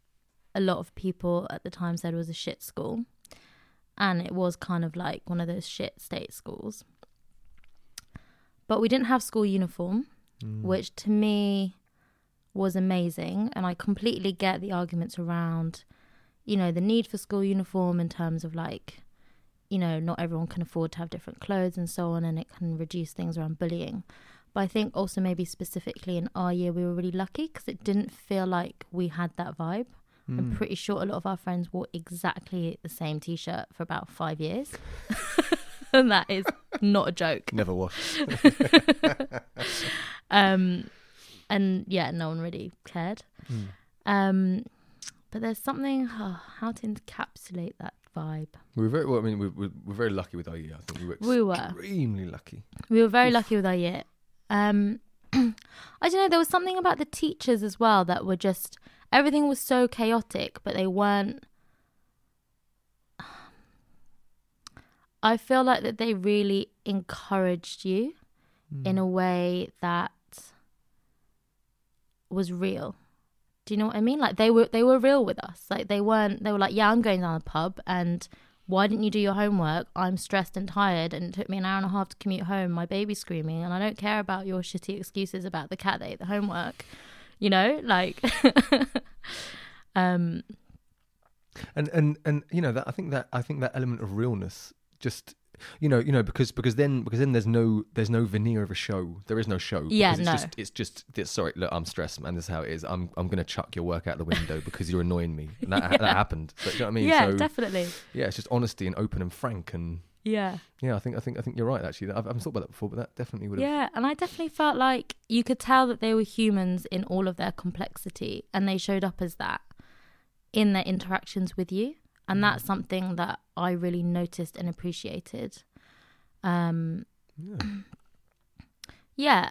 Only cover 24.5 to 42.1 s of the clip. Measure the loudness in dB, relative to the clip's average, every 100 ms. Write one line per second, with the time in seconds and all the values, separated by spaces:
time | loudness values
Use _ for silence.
24.5 | -2 -2 0 -2 -2 -2 0 -2 -2 -4
25.5 | -8 -8 -8 -10 -10 -6 -4 -4 -2 -2
26.5 | 0 0 0 -2 -2 -2 -4 -4 -6 -8
27.5 | -8 -12 -8 -2 0 -2 -8 -4 -2 0
28.5 | -2 -4 -10 -10 -4 -2 -2 -6 -4 -8
29.5 | -6 -4 -4 -6 -12 _ _ -6 -2 -2
30.5 | -2 -4 -4 -4 -2 -2 -4 -4 -6 -4
31.5 | -4 -4 -6 -8 -10 -12 -4 -4 -4 -6
32.5 | -4 -4 -6 -12 -8 -6 -4 -6 -8 -6
33.5 | -8 -8 -10 -8 -8 -8 -6 -6 -4 -4
34.5 | -6 -8 -12 -14 -12 -8 -6 -4 0 2
35.5 | 0 -4 -14 6 8 8 6 4 -2 -2
36.5 | -4 -6 2 6 6 4 0 0 -2 -2
37.5 | -2 0 0 -2 -4 -6 -4 -2 6 6
38.5 | 6 6 6 8 2 2 0 -6 -8 -10
39.5 | -10 -6 -4 -6 -6 -10 -12 2 6 6
40.5 | 6 4 0 -6 -18 -20 -20 -20 -12 -2
41.5 | 2 2 0 0 -2 0